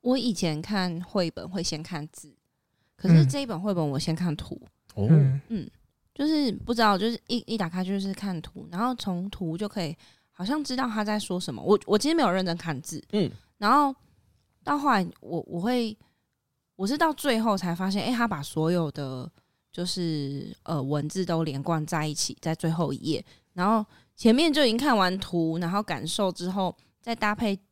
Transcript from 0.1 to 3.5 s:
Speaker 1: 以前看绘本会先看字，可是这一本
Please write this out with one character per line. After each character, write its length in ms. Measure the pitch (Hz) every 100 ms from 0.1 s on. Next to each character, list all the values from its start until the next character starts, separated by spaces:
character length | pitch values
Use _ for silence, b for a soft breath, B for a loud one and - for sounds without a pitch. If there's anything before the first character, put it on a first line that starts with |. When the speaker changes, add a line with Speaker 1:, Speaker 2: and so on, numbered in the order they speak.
| 262
Speaker 1:
以 140 | 240
前 280 | 185 175 151
看 400 | 156 208 180 165
绘 280 | 180 208 170
本 180 | - -
会 140 | 185
先 180 | 185 151
看 260 | 165 165 156
字， 180 | - 151 _ _ _ _ _ _ _
可 120 | 185
是 160 | 165
这 160 | 139 277
一 60 |
本 120 | 269